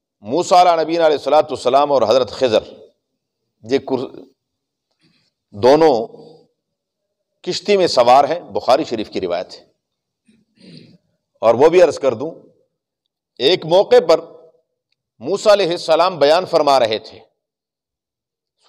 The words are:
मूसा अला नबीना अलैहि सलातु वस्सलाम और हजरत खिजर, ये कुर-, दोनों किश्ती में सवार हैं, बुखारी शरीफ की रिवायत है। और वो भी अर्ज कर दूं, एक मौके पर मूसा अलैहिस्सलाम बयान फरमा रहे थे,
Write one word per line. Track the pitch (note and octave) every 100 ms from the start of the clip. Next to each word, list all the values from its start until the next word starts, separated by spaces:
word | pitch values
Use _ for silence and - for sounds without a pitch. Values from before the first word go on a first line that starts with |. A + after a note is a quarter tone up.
| _ _
मूसा | G#2 D3+ E3+ F3+
अला | F3+ E3
नबीना | D#3 E3+ D#3
अलैहि | C#3+
सलातु | C3+ D3+ D3+
वस्सलाम | B2+ B2 C3+ D3
और | C3+ G#2+
हजरत | B2+ B2
खिजर, | - B2+ G#2+ - - - _ _ _ _ _ _ _
ये | A2 C3
कुर-, | - B2+ C3 - - _ _ _ _ _ _ _ _ _ _ _ _
दोनों | G#2 B2 D3+ D#3+ A#2 A2+ - - _ _ _ _ _ _ _ _ _ _ _
किश्ती | F3+ E3 - G3+
में | E3+
सवार | - A#2+ C3+ C#3
हैं, | E3+ -
बुखारी | G2+ - C#3 D3+
शरीफ | A2+ G2
की | G2+
रिवायत | F2+ F2 F#2
है। | - _ _ _ _ _ _ _ _ _ _ - - - _ _ _ _ -
और | A2 A#2
वो | D#3+
भी | F3+
अर्ज | D#3+ -
कर | C3+ A2+
दूं, | D#3 - _ _ _ _ _ _ _ _ _ -
एक | C3 F3+ E3
मौके | C#4 D4 B3
पर | B3 E3 - - _ _ _ _ _ _ _ _
मूसा | A#2+ G3 -
अलैहिस्सलाम | G3+ E3+ E3+ E3 D#3+ F3+ E3+
बयान | C#3 E3+ -
फरमा | E3 D3 C3+
रहे | A2+ G#2+
थे, | - - _ _ _ _ _ _ _ _ _ _ _ _ _ _